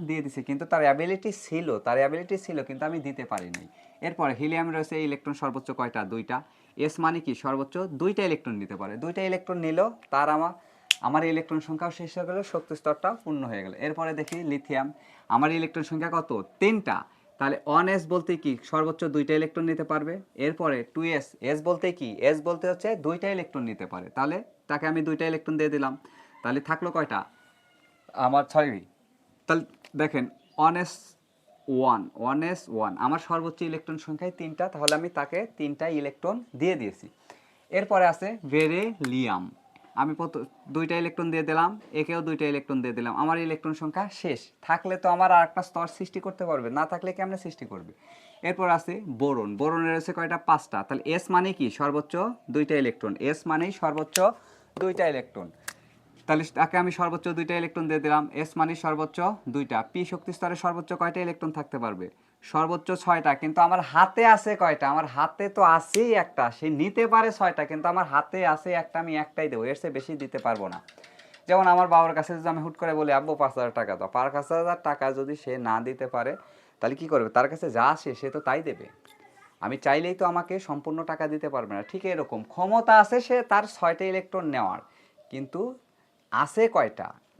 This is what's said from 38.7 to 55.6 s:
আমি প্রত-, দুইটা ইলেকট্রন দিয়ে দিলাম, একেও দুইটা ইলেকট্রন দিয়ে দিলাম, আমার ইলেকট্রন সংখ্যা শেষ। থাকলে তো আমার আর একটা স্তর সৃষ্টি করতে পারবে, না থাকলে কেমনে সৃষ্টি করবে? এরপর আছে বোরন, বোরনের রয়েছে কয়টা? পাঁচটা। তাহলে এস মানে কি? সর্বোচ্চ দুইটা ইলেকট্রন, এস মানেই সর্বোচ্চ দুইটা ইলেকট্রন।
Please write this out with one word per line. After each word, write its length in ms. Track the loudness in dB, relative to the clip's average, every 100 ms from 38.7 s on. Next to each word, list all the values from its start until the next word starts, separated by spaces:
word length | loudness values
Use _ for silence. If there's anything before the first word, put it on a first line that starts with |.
| 0 -4 -4 -4 -2 -2 -2 -6 -14 _ _ -8
আমি 200 | -4 -2
প্রত-, 300 | -2 -6 -8 -12 _ -8
দুইটা 300 | -4 -2 -2
ইলেকট্রন 320 | -2 -4 -4
দিয়ে 120 | -2
দিলাম, 380 | 0 2 2 -2 -8
একেও 280 | -4 -2 -2
দুইটা 260 | -4 -2 -2
ইলেকট্রন 360 | -2 -2 -4
দিয়ে 120 | -2
দিলাম, 220 | -4 -4 -2
আমার 220 | 0 0
ইলেকট্রন 360 | -2 -4 -6
সংখ্যা 340 | -6 -6 -4 -6
শেষ। 400 | -6 -6 -6 -10 _
থাকলে 340 | -2 -2 -2 -2
তো 120 | 2
আমার 240 | 4 8
আর 100 | 8
একটা 200 | 6 2
স্তর 240 | -6 -6 -6
সৃষ্টি 340 | -8 -10 -8
করতে 240 | -8 -6
পারবে, 260 | -2 -2 -2
না 160 | -2 -2
থাকলে 260 | -4 -6
কেমনে 240 | -6 -6 -6
সৃষ্টি 300 | -10 -14 -14
করবে? 260 | -14 -16 -20 -20 -20 -20 -8
এরপর 260 | -4 0 2
আছে 320 | 2 0 -8 -8
বোরন, 480 | -2 0 0 -2 -2
বোরনের 340 | 0 2 0
রয়েছে 220 | 0 -2
কয়টা? 260 | -6 -4 -2
পাঁচটা। 440 | 2 2 2 -6
তাহলে 200 | -4 -4 -2
এস 200 | -2 2
মানে 220 | 2 2
কি? 180 | 0 -2
সর্বোচ্চ 460 | 0 -2 -2 -2 -2 -4 -6 -4
দুইটা 260 | -2 2 2
ইলেকট্রন, 400 | 0 -2 -6 -2
এস 220 | -2 -2 -2
মানেই 260 | -2 -2
সর্বোচ্চ 480 | -2 -2 -2 -2 2 2 0 -10 -20 _ -6
দুইটা 280 | -4 0 0
ইলেকট্রন। 420 | -2 -6 -12 -14 -16